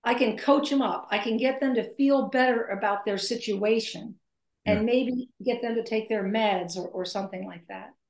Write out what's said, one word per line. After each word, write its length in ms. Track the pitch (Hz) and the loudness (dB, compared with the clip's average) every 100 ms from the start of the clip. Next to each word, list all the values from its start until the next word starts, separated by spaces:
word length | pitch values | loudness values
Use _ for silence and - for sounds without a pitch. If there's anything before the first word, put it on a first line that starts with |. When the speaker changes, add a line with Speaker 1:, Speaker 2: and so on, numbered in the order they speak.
Speaker 1:
I 120 | 240 | 0
can 220 | 247 240 214 | 2 2 2
coach 320 | - 285 285 | 4 4 4
them 140 | 277 | 2
up. 240 | 220 175 - | 2 -2 -2
I 60 | 208 | -2
can 160 | 226 220 | 0 2
get 240 | 254 269 | 0 2
them 160 | 269 233 | 0 0
to 180 | 208 | -2
feel 340 | - 277 277 220 | 0 4 4 4
better 360 | 254 254 226 226 | 4 4 2 0
about 380 | 196 208 202 | -2 0 0
their 140 | 208 196 | 0 -2
situation 960 | - 233 226 196 208 226 - 170 220 - _ _ _ _ 214 | -2 -2 -2 0 2 2 0 -10 -14 -18 _ _ _ _ 0
and 140 | 208 | 2
Speaker 2:
Yeah. 40 | |
Speaker 1:
maybe 440 | 226 247 247 247 254 _ | 4 2 2 -4 -6 _
get 180 | 254 240 | -4 -2
them 140 | 240 226 | -2 -2
to 80 | |
take 240 | 220 220 220 | -2 -4 -2
their 160 | 214 | -2
meds 520 | 190 220 214 185 175 185 | 0 0 2 0 -2 -6
or, 120 | - | -6
or 160 | 185 | -8
something 420 | 180 202 196 185 185 | -6 -6 -6 -8 -10
like 200 | 175 - | -14 -16
that. 220 | 190 - _ | -16 -16 _